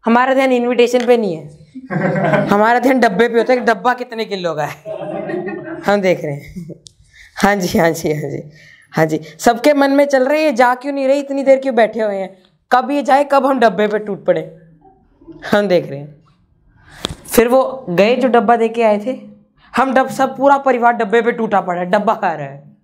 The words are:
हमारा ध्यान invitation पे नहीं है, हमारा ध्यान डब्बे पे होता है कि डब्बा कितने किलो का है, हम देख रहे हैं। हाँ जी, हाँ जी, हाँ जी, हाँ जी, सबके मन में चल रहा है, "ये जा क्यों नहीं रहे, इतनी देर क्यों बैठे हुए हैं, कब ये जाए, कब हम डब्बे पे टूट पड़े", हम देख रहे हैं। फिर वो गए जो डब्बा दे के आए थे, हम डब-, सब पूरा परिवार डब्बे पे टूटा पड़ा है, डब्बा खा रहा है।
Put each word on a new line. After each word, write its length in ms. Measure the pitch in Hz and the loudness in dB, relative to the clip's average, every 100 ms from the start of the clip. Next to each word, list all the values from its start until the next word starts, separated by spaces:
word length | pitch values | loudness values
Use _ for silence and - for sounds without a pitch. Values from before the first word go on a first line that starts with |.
हमारा 300 | - 233 254 | 2 2 2
ध्यान 180 | 269 269 | 2 2
invitation 540 | 254 240 240 240 247 233 | 0 0 2 2 2 2
पे 100 | 240 | 0
नहीं 200 | 208 160 | 0 -6
है, 1080 | 147 - - - - 180 165 - - - - | -10 -20 -20 -20 -10 -4 -2 -2 0 0 2
हमारा 320 | 202 214 240 | 2 4 2
ध्यान 220 | 240 262 | 2 2
डब्बे 280 | 226 185 233 | 2 2 2
पे 100 | 233 | 2
होता 140 | 220 | 0
है 60 | 254 | 0
कि 60 | |
डब्बा 300 | 220 214 240 | 0 0 0
कितने 300 | 247 247 226 | -2 -6 -10
किलो 300 | 208 196 175 | -8 -6 -4
का 100 | 151 | -4
है, 200 | 147 - - - - - - 180 180 - - - | -6 -8 -14 -12 -10 -10 -8 -8 -8 -10 -12 -8
हम 180 | - 208 | -2 0
देख 240 | 190 165 | 0 -2
रहे 100 | 156 | -4
हैं। 400 | 143 - - 160 - - _ _ _ - - | -10 -12 -16 -16 -18 -20 _ _ _ -20 -2
हाँ 140 | 196 202 | 0 2
जी, 220 | 175 214 | 0 0
हाँ 120 | 165 | 0
जी, 220 | 160 170 | 0 -4
हाँ 180 | 151 147 | -4 -6
जी, 120 | 139 - - - - _ | -10 -12 -20 -20 -20 _
हाँ 160 | - 160 | -2 -2
जी, 140 | 156 156 - | -2 -8 -4
सबके 360 | - 233 294 | 0 2 2
मन 160 | 285 277 | 2 2
में 140 | 277 | 2
चल 200 | 285 269 | 2 2
रहा 100 | 254 | 0
है, 60 | 302 | 0
"ये 120 | 311 | 0
जा 220 | 233 247 | 2 2
क्यों 180 | 247 269 | 2 -4
नहीं 160 | 277 262 | -4 0
रहे, 100 | 285 | 0
इतनी 240 | 277 277 | 0 -4
देर 160 | 269 269 | 2 2
क्यों 160 | 269 | 2
बैठे 280 | 233 220 220 | 2 0 0
हुए 120 | 214 | -4
हैं, 240 | 196 185 185 _ _ _ | -4 -8 -12 _ _ _
कब 180 | 247 247 | 0 0
ये 120 | 285 | -4
जाए, 220 | 254 277 | 2 2
कब 220 | 285 277 262 | 4 2 2
हम 140 | 269 | 2
डब्बे 260 | 226 185 214 | 2 2 -2
पे 120 | 214 | -2
टूट 260 | 208 190 | -6 -8
पड़े", 340 | - 170 160 - _ _ _ _ _ _ - 160 - | -2 -2 -2 -16 _ _ _ _ _ _ -20 -18 -2
हम 160 | 208 202 | 0 2
देख 220 | 175 147 | 0 -2
रहे 80 | 139 | -12
हैं। 200 | 147 151 _ _ _ _ _ _ _ - - - - | -16 -20 _ _ _ _ _ _ _ -14 -14 -14 -2
फिर 220 | - 233 | 2 4
वो 380 | 262 262 - - | 2 2 -4 -6
गए 280 | 175 202 247 | 0 2 2
जो 120 | 254 | 2
डब्बा 280 | 233 208 233 | 2 4 2
दे 120 | 226 | 2
के 140 | 226 | 0
आए 240 | 226 208 208 | 2 2 -2
थे, 140 | 262 - - _ _ _ - | -10 -12 -20 _ _ _ -2
हम 180 | 262 | 2
डब-, 160 | 247 254 | 2 0
सब 260 | - 269 262 | -2 -4 0
पूरा 220 | 277 277 | 2 2
परिवार 340 | 269 247 233 | 2 2 2
डब्बे 300 | 226 220 226 | 0 0 0
पे 100 | 233 | 0
टूटा 280 | 226 220 196 | -2 -2 -2
पड़ा 200 | 180 175 | -2 -6
है, 60 | 180 | -2
डब्बा 280 | 208 196 | 0 0
खा 180 | 208 185 | -2 -2
रहा 140 | 156 139 | -4 -10
है। 300 | 143 - _ | -14 -20 _